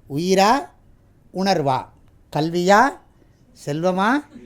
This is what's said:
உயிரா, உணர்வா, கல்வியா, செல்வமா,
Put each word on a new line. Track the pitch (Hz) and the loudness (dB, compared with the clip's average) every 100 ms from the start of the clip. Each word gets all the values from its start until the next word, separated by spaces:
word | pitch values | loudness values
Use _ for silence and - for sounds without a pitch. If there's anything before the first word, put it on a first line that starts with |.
| - | -10
உயிரா, | 143 180 190 202 269 - _ _ _ _ _ _ | -6 0 4 4 2 -2 _ _ _ _ _ _
உணர்வா, | 180 196 175 139 127 - _ _ _ _ | -4 -2 0 0 -4 -6 _ _ _ _
கல்வியா, | 151 160 175 180 202 277 - _ _ _ _ _ _ | -6 -4 -2 2 4 2 -2 _ _ _ _ _ _
செல்வமா, | - 151 180 185 208 285 - - | -10 -4 -2 -2 -2 -2 -6 -16